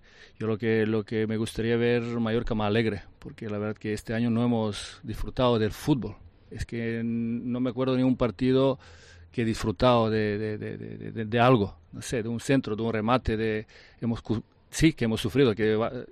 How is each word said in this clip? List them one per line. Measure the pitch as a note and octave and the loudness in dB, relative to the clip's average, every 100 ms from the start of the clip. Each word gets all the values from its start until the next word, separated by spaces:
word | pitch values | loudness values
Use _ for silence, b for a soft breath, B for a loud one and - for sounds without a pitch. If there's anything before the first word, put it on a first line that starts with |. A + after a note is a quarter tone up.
| b b b - | b b b -8
yo | A2 | -4
lo | G#2+ | -2
que, | A#2 A2+ | 2 2
lo | G#2+ A2 | 4 0
que | G#2 A2 A2 | 0 -2 0
me | A2 | 0
gustaría | A2 - A2+ A#2 | -2 -2 0 2
ver | A#2+ A#2+ | 2 2
Mallorca | A#2 A#2+ A2+ A2+ A#2 A2 | 0 -2 0 0 0 0
más | G#2+ | 2
alegre, | G#2+ A2+ G2+ - - | 2 2 -2 -8 -18
porque | - - A2+ | -18 -12 -8
la | G#2 | -4
verdad | G#2+ G#2+ | -4 -6
que | G#2+ | -6
este | G#2+ - | -6 -4
año | A2+ A#2+ | -2 0
no | A2+ | 2
hemos | A#2+ A#2 A2 G2+ - - | 2 2 0 -4 -10 -14
disfrutado | B2+ G#2 - - B2 A#2 | -10 -8 -6 0 2 4
del | G#2+ | 2
fútbol. | - - D3+ G2+ G2+ - - - | -2 0 0 -2 -10 -18 -20 -18
Es | A2+ - | -10 -8
que | A#2 A#2 A2+ | -4 -4 -4
n-, | A#2 A#2 A#2 A#2 | -2 -2 -2 -4
no | B2 B2 | -4 -2
me | B2+ | -2
acuerdo | A#2+ C3 | 0 0
de | B2+ | 2
ningún | C3 B2 | 2 2
partido | B2 G2+ B2+ C3 C3+ B2+ b b b b b | 0 0 2 4 4 0 b b b b b
que | - | -4
he | |
disfrutado | A2+ A2 A2+ G2 B2+ A#2+ A2 | -2 0 -2 2 4 6 4
de, | A2 G#2+ G#2 | 2 0 -2
de, | G#2+ G#2+ | -4 -6
de, | G#2+ G#2 | -8 -10
de, | A2 G#2+ G#2+ | -12 -12 -10
de, | G#2 | -8
de | G#2+ A#2+ | -2 4
algo, | A#2+ C3 G2 - - | 6 6 4 -4 -18
no | - | -14
sé, | - B2+ | -6 -6
de | A2 | -4
un | A#2 | -6
centro, | - C3+ A#2 | 0 0 0
de | G#2 | -2
un | A2+ | -2
remate, | A2 G#2+ B2 - A2 | -2 0 0 0 -2
de, | A2 G#2+ A2 b b b | -2 -4 -6 b b b
hemos | A#2 A2+ | -6 -4
cu-, | - A2 - _ _ | -4 -4 -4 _ _
sí, | - D#3+ | 2 2
que | - | 2
hemos | A2+ A2 | 0 -2
sufrido, | A2 B2+ C3+ | 0 2 2
que | G2+ G#2+ G#2+ | 4 0 0
va, | A#2 B2 - | -2 -6 -12